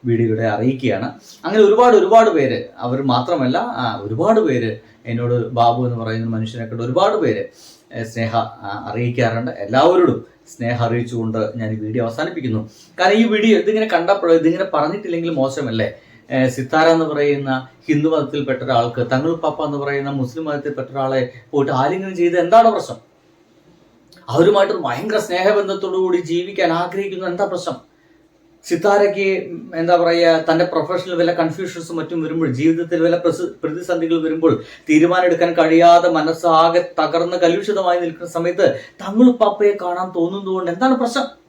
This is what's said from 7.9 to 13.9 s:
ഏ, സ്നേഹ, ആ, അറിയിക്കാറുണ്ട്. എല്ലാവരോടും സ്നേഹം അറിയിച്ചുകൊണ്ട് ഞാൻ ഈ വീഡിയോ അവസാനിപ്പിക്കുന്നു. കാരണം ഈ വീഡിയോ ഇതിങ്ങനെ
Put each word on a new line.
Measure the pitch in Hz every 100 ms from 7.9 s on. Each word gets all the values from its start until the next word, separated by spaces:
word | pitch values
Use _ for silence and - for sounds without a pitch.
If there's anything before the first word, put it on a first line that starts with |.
ഏ, | -
സ്നേഹ, | 110 117 113 117
ആ, | 113 - 101 101 101
അറിയിക്കാറുണ്ട്. | 113 120 120 117 113 127
എല്ലാവരോടും | - 101 123 160 180 170 117 - _ _
സ്നേഹം | - 117 113 117
അറിയിച്ചുകൊണ്ട് | 120 117 117 110 110 107 117
ഞാൻ | 110
ഈ | 107
വീഡിയോ | 107 120
അവസാനിപ്പിക്കുന്നു. | 113 113 170 170 127 110 110 - - -
കാരണം | 185
ഈ | 214
വീഡിയോ | 226 214 220 202
ഇതിങ്ങനെ | 190 220 220